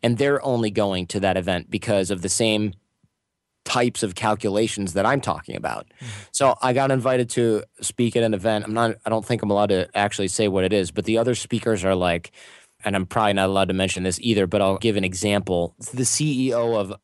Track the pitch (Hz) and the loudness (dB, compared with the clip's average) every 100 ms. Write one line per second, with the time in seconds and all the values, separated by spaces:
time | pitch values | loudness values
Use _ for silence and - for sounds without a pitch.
0 | 117 117 143 139 139 120 110 104 104 92 | 0 2 2 2 0 0 0 0 0 0
1 | 90 104 98 92 90 90 - 104 - 101 | -4 0 2 2 0 -4 -2 -6 0 0
2 | 92 98 90 - 113 107 104 90 _ _ | 0 -2 -2 0 2 2 -2 -6 _ _
3 | _ _ _ _ _ _ - 127 123 - | _ _ _ _ _ _ -4 0 0 0
4 | 107 90 113 104 107 101 110 - 98 85 | -6 -2 -2 0 0 0 0 -2 -4 0
5 | 104 139 135 76 - - - 52 - _ | 2 2 0 -6 -6 -8 -8 -8 -12 _
6 | 123 101 101 - 139 120 117 120 135 135 | -16 -14 -10 0 2 2 0 2 2 2
7 | 120 131 120 - 117 107 - _ 113 - | 2 0 0 0 2 2 -2 _ -10 -2
8 | 120 120 117 104 107 107 104 110 117 110 | 0 2 0 0 0 -2 -2 0 0 -2
9 | - 110 104 117 107 101 104 98 87 101 | -2 -4 -2 -2 0 2 4 2 0 0
10 | 101 - 98 - 107 95 92 104 90 - | 0 0 -4 0 0 2 2 2 0 -4
11 | 101 110 117 120 - 117 117 107 95 95 | 0 0 2 -2 -2 -4 0 0 2 2
12 | 90 87 - - - - _ _ - 98 | 2 0 -4 -20 -20 -20 _ _ -4 -2
13 | 90 - 107 98 95 98 95 95 95 90 | -2 0 2 2 2 2 0 0 -2 0
14 | 92 87 120 104 92 101 98 95 113 104 | -2 -2 0 2 2 2 2 2 0 0
15 | 95 90 104 101 95 90 85 _ - 127 | -2 -2 0 0 0 -2 -2 _ -14 -4
16 | 131 - 151 131 131 117 117 113 95 101 | -2 0 0 0 0 0 0 0 -2 -8